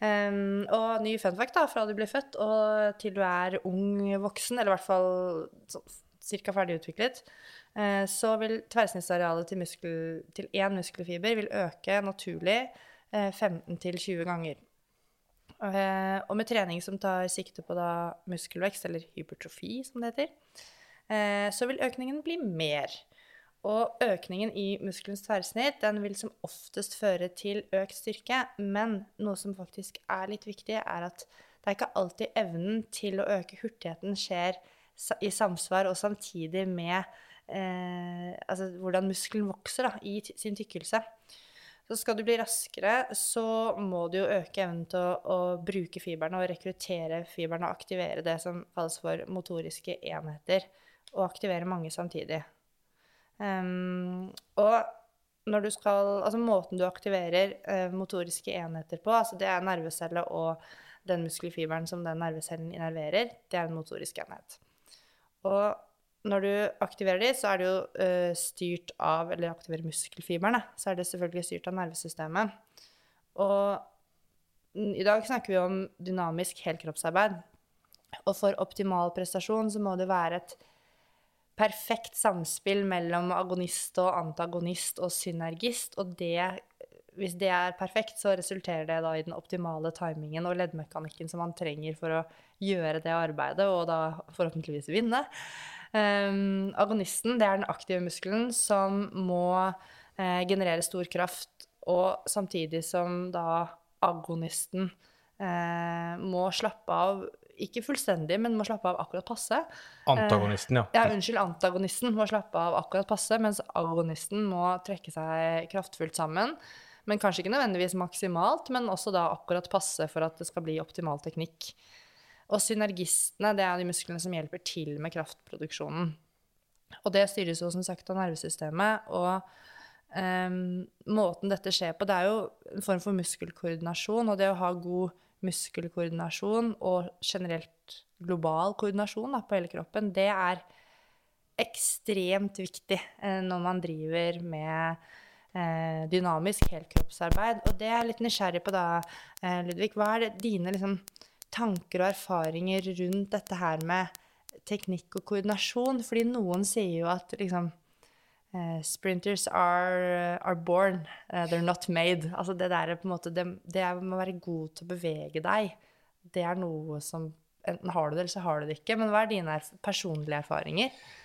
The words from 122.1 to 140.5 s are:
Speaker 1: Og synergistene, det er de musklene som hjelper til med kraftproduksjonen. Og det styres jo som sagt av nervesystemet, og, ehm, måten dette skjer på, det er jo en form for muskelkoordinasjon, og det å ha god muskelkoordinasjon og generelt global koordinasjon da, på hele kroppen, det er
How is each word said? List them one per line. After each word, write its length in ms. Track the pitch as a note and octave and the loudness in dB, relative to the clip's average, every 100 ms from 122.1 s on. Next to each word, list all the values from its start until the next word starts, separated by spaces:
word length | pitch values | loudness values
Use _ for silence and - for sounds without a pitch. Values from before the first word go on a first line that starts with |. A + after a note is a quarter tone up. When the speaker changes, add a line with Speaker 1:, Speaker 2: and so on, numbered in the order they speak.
| _ - - - | _ -20 -14 0
Speaker 1:
Og 80 | G#3 | 2
synergistene, 920 | - G#3+ G#3+ F3+ F3 - - - G#3 G3+ | 2 2 0 0 0 2 0 2 2 4
det 100 | F#3 | 2
er 120 | F3+ | 2
de 60 | F3 | 0
musklene 340 | F3 - E3+ | -2 -4 -4
som 100 | F#3 | -2
hjelper 320 | E3+ D#3 F3+ | -4 -4 -6
til 340 | - F3 D#3 D3 | -6 -4 -4 -4
med 140 | D#3+ | -4
kraftproduksjonen. 1040 | E3 D#3 - - - D#3 - D3+ D#3 F3 D#3 _ _ _ _ _ _ - - G3+ | -4 -6 -10 -14 -10 -8 -6 -4 0 0 -2 _ _ _ _ _ _ -20 -4 2
Og 60 | |
det 160 | G3 G3 | 4 4
styres 300 | G3+ F3 E3 | 2 0 0
jo 80 | F3 | -2
som 140 | F3+ | -2
sagt 260 | F#3 F3 - | -4 -6 -4
av 60 | F#3+ | -2
nervesystemet, 840 | F#3 D#3+ D#3+ - D#3 E3 G#3 G#3+ - | -2 -2 -4 -4 -2 2 4 2 0
og, 340 | F3+ F3+ F#3 F#3 - - - - - _ - | 0 2 0 -4 -20 -20 -20 -20 -20 _ -4
ehm, 720 | F#3 F#3 F#3 F#3 F3+ F3+ F3+ _ - | -2 0 0 -2 -2 -4 -8 _ -2
måten 420 | G#3+ F#3+ - G3 | 2 2 2 0
dette 200 | F#3+ G3 - | 0 0 0
skjer 180 | E3+ | 0
på, 140 | D#3+ G3+ | -2 2
det 80 | F#3+ | 4
er 80 | F#3+ | 4
jo 240 | A3 F#3 - - | 2 -2 -8 -12
en 80 | G3+ | -6
form 180 | G3+ F#3 | 0 0
for 100 | G#3 | 2
muskelkoordinasjon, 1200 | F#3+ F3 - E3+ - E3+ E3 E3+ E3+ - A3 A3+ | 0 0 -4 -8 -6 -4 -2 -4 -4 0 2 2
og 80 | G3 | 4
det 100 | G3 | 4
å 60 | F#3 | 4
ha 140 | F3+ | 0
god 380 | F3+ F3 F3+ F3+ - _ - | 0 -2 0 0 -4 _ -6
muskelkoordinasjon 1300 | F#3 E3+ - - E3+ - E3+ E3 E3+ - G3+ A3+ A#3 - | -4 -2 -4 -6 -6 -4 -4 -2 -4 -2 0 2 2 0
og 280 | F#3 F3+ F3 - | 2 2 0 -6
generelt 800 | - F#3 F3 E3 - _ - - _ - | -4 -2 -2 -4 -6 _ -20 -20 _ -10
global 520 | F3 F3 D#3+ D#3+ F#3+ G#3 | -2 0 2 4 2 2
koordinasjon 560 | G#3 G3 G#3 - B3 | 0 0 -2 -4 -4
da, 80 | C4 | -4
på 140 | - G3 | 0 -2
hele 140 | F3 | -2
kroppen, 380 | - D#3+ G#3+ G#3 | -6 -6 -2 -2
det 140 | F#3 G3 | 2 2
er 320 | F#3+ F3+ | 4 2